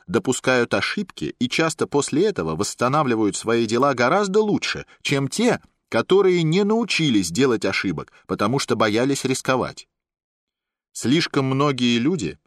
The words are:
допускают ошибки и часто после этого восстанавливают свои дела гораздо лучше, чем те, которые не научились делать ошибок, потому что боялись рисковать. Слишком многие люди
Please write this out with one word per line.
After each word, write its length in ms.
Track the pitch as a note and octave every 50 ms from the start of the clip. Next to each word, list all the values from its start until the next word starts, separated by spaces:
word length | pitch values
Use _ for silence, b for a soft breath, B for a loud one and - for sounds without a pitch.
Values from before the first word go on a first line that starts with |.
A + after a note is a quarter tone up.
| b
допускают 680 | - F2+ A2+ - C3 B2 - - C3+ B2+ B2 A#2+ A#2 A#2+
ошибки 600 | G2+ - - - G#3 G3+ - - - D#2 C#2 - -
и 100 | B2 B2
часто 380 | - - D#3+ D#3+ - - D3
после 400 | - - C#3+ C#3+ - - C#3+ G3+
этого 280 | A3 F#3+ - E2+ D#2+ D#2+
восстанавливают 800 | D#2 G2+ - - - A#2+ B2 C3 D#3 D3+ B2+ A#2 A2 A2 G2+ F2+
свои 300 | - - G#2+ A#2 A#2 A#2
дела 280 | G#2 A2+ A#2+ C#3 C#3+ C3+
гораздо 460 | A#2+ A#2+ B2+ E3 G3+ G#3 F#3+ F#3+ G#3+
лучше, 460 | A3 G#3 F3+ - - - - C#3+ C3 b b b -
чем 240 | - C#3+ C#3 C#3 C3
те, 320 | - - A3+ B3 D#3+ - - _ _ _ _ _
которые 560 | - A2+ A2+ - F#3 G3 G3+ F#3+ F3+ F3 E3
не 180 | D#3 D#3+ G3 G#3
научились 680 | G3+ G#3+ A#3 A#3+ F#3 - - D#3+ D3 A2+ G2+ F2+ E2
делать 340 | E2+ A2 C#3 C3+ A#2 G2+ -
ошибок, 480 | F#2+ F#2+ - - G2 D#2+ C#2+ C2+ b b b b
потому 340 | - F#2+ F2+ G#2 G#2 B2+ C#3
что 160 | - - A#2
боялись 480 | G#2 A2+ A2 G#2 A2+ B2+ C#3 C#3 - -
рисковать. 640 | C3 C3 - - - C3 B2 F#2+ - - - - _ _ _ _ _ _ _ _ _ _ _ _ _ _ _ _ _ _ _ _ _ _
Слишком 540 | - - A2 C#3 E3+ D3+ - - C#3+ C3+
многие 520 | C3 C3 C3+ C#3+ D3 C#3 B2 B2 A#2+ A#2+ A#2
люди 400 | A#2 D3+ F#3+ D#3 G2 D2 - - _